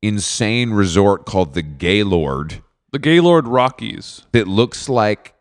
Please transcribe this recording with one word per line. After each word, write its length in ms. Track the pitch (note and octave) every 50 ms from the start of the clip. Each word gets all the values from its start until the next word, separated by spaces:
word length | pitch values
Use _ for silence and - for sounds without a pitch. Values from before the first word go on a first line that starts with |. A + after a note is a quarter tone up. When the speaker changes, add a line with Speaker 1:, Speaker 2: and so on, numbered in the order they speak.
Speaker 1:
insane 680 | - G#2+ G#2 G#2 F#2+ - - - A#2+ G#2 A2+ A#2+ B2 A#2+
resort 560 | A2 G#2 G2+ F#2 E2 F#2 G2+ G2+ G2+ F#2+ - -
called 260 | - F#2+ F#2 D#2 C#2
the 80 | F2
Gaylord. 1000 | D#2+ D2+ D2 C2+ D2+ E2+ F#2+ G#2 G#2 G2 F#2 E2+ D#2 C#2 C2+ C2+ D2 D#2+ F2 - - _ _ _ _ _
Speaker 2:
The 80 | - C#3+
Gaylord 480 | D3+ D3+ D#3+ E3+ E3+ F3 E3+ E3 D3 A#2
Rockies. 800 | A#2+ B2+ B2 C3 C3 - A#2+ A2 - - - - - - _ _ -
Speaker 1:
That 140 | A#2+ G#2+ F#2
looks 400 | F#2+ G2+ A#2+ A#2+ - - - -
like 460 | C3+ A#2+ A2 G#2+ G#2 - _ - _ _